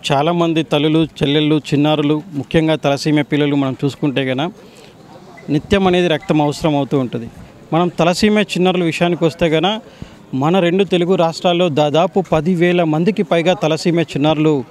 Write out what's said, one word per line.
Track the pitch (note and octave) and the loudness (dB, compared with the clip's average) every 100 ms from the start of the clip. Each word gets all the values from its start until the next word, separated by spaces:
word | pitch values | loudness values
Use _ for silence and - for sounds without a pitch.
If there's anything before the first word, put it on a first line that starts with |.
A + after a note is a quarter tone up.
| - | -2
చాలామంది | C#3 D3+ F3 E3+ D#3+ | 0 0 0 0 0
తల్లులు, | D#3 D3+ D3+ D#3 | 0 0 0 0
చెల్లెళ్ళు, | D#3+ - D3 D3 D3+ D#3 - | -2 -2 -2 0 2 0 0
చిన్నారులు, | C#3+ D3 D#3 D3 D3+ D3 | 0 0 0 0 -2 -4
ముఖ్యంగా | D3 C3 E3 D#3+ D#3 | -10 -2 0 0 0
తలసీమియా | D3 C#3 D#3 D3+ | 0 -2 0 0
పిల్లలు | D3 D3 D3 C#3+ | 0 0 0 0
మనం | C3+ B2 C#3+ | -2 -2 -4
చూసుకుంటే | - D3+ C3 | -2 -2 -2
గన | C3 B2+ E3 - - - - - - - - - - | -2 -4 -6 -8 -20 -20 -20 -20 -20 -20 -20 -20 -4
నిత్యం | D3 - G3+ F#3+ | -4 0 2 2
అనేది | F3+ F3 | 2 2
రక్తం | D3+ - D#3 | -2 0 0
అవసరం | D3 C#3+ E3 C#3+ | 0 -2 -2 0
అవుతూ | C#3 C#3+ | 0 -2
ఉంటుంది. | B2+ A#2+ A2+ - - - - | -2 -6 -10 -16 -20 -20 -4
మనం | D#3+ F3 | 0 0
తలసీమియా | - E3 F3+ G#3+ G#3+ | 0 0 2 2 2
చిన్నారుల | G3+ F3 F3+ F3+ | 0 0 0 2
విషయానికి | E3+ D3 F3 E3 E3 | -2 0 -2 0 -2
వస్తే | - E3+ | 0 0
గన | D#3 F3 A3 - - - - - | 0 0 -4 -10 -20 -20 -20 -8
మన | C3 C#3+ F#3 | -2 0 2
రెండు | F3 F#3 | 2 0
తెలుగు | G3 F#3 F3 F#3 | 0 0 0 2
రాష్ట్రాల్లో | E3 - F#3 F3 F3+ | 0 0 -2 0 0
దాదాపు | C#3 D3+ D3 F#3 G3+ E3+ | 2 2 2 0 -2 0
పదివేల | D#3+ D3+ F3+ F3 F3+ | -2 0 0 2 2
మందికి | E3 D3+ F3+ G#3 | 0 0 0 0
పైగా | G3 E3+ E3 | 0 0 2
తలసీమియా | F3+ D#3 D#3 F3+ E3+ | 0 0 0 0 0
చిన్నారులు | D#3+ D3+ D3 D3+ D#3 D3 A2+ | -2 0 0 2 2 0 -2